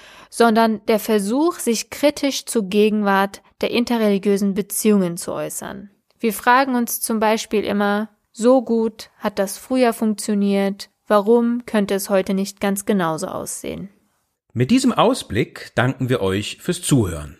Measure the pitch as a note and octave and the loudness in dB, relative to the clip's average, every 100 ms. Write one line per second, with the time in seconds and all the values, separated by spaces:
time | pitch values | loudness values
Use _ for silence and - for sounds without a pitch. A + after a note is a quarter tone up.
0 | - - - - A#3 A3 A3+ G#3+ - G#3+ | -20 -20 -8 2 4 6 4 2 0 0
1 | A3 G#3+ G3 B3+ E4 - A#3+ A3 - - | 2 0 0 0 0 0 -2 -2 -4 0
2 | D4 D4 C#4 - - A#3 F#3+ G#3 G#3+ G#3+ | 0 2 -2 -4 -4 -2 0 2 2 2
3 | G3+ G3 G3 - _ - G#3 A#3 A#3+ A#3 | 2 2 0 -4 _ -6 -2 -2 0 0
4 | G#3+ G3 G#3 G3 G3+ F#3 F#3+ - A3 G#3 | 2 2 2 0 0 -2 -6 -2 2 4
5 | F3+ E3+ - D3 D3+ - - G3 G3+ _ | 2 -4 -8 -8 -8 -10 -12 -12 -18 _
6 | _ _ A3+ G3+ B3+ B3 C4+ B3 A#3+ - | _ _ -4 0 2 4 4 0 -2 -4
7 | - A3 G#3+ A3 - G#3 G3 G3+ G3+ G#3 | -4 0 2 0 0 -2 0 0 0 0
8 | G#3+ _ _ - A3+ C4 A3+ A3+ A3+ A3+ | -4 _ _ 0 4 4 4 0 -2 -4
9 | - _ G#3+ G3+ G3 - - C4 A#3+ A3 | -16 _ -6 -4 -4 -6 -4 0 2 2
10 | A3 G#3 - G3+ G3+ G3 G3 G3 - _ | -2 -2 -2 0 2 2 0 -4 -12 _
11 | - G#3 G3+ A#3+ A#3 A#3+ - A3 G3+ G3 | 0 2 4 2 2 -2 -2 -2 0 -2
12 | - G3 F#3+ F#3+ G3 - G3+ G3 - G3+ | 0 0 0 -2 -4 -4 -4 -2 -2 0
13 | E3 D#3+ F#3 - - - - - F#3+ _ | 0 -4 -6 -8 -8 -10 -10 -10 -12 _
14 | _ _ _ _ _ A2+ B2+ C4 B3+ D3 | _ _ _ _ _ -2 2 4 2 2
15 | F#3+ C4 - G2+ - - - - B2 - | 2 0 -2 -4 -4 -8 -6 0 0 0
16 | B2+ B2+ F#2+ G2 G#2+ - - F3 - C#3 | -2 0 0 -2 -4 -8 -8 -6 2 2
17 | F#2+ D#2+ D2 - | 2 -4 -12 -16